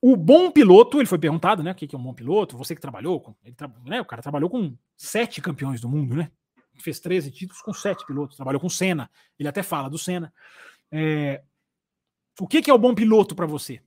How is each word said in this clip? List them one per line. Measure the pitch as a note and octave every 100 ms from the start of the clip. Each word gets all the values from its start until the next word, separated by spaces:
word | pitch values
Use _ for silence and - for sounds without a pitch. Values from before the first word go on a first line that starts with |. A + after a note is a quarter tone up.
O | B3 B3
bom | D#3+ D4+ F4+
piloto, | D4 A3+ F#3 A#4+ D4
ele | B3
foi | F3
perguntado, | D#3 D#3+ F3 G#3
né, | D#3+
o |
que | F#3 C#3+
que |
é | C#3
um |
bom | B2+
piloto, | B2 A#2 G3 G3 A#2+
você | C3
que | E3
trabalhou | - A#2 C3 E3+
com, | - G#2+
ele | _
tra-, | B2 D3 A#2+
né, | B2 A3
o |
cara | A3+ -
trabalhou | - C#3+ D#3+
com | B3+ F3 A#2+ _ _
sete | - G#3+ A#3 -
campeões | E3 C#3+ C3+ B2+
do | A#2+
mundo, | C#3+ C3+ C3
né, | E3 _ _ _ _ _
fez | - D3
treze | F3 F#3 C#3+
títulos | - F#3 -
com | -
sete | G3+ G#3 F#3 -
pilotos, | C#3 C#3+ -
trabalhou | C3 C3+
com | F3
Senna, | - F#3 E3+ B2 _ _ _
ele | D3
até | C#3+
fala | F#3+ D#3 C3+
do | D#3
Senna. | - F3+ D#3+ _ _ _ - _ _
É, | D#3 D#3 D3+ D3 C#3 _ _ _ _ _ _ _ _ _ _
o | F#3
que | D#4
que | D4
é |
o | C4
bom | A#3+
piloto | A3 A3 A3 G3
pra | - E3+
você? | D3+ - B2